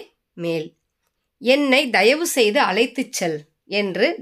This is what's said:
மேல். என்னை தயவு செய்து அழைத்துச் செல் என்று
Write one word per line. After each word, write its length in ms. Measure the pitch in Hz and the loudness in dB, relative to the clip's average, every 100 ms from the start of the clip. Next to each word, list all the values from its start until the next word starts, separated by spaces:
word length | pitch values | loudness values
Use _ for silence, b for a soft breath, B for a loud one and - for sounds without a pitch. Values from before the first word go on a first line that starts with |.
| - _ _ | -4 _ _
மேல். 420 | - 170 165 165 - _ _ _ _ _ _ | -10 -6 -4 -6 -14 _ _ _ _ _ _
என்னை 500 | 226 277 285 262 294 | 0 2 2 2 2
தயவு 380 | 214 208 302 339 | 2 4 2 0
செய்து 320 | 285 214 233 | 0 2 2
அழைத்துச் 540 | 220 190 240 - 254 | 0 2 0 -2 -6
செல் 320 | - 175 151 151 _ - | -6 -4 -6 -10 _ -6
என்று 500 | 196 202 180 277 427 | -4 -2 -2 -2 -2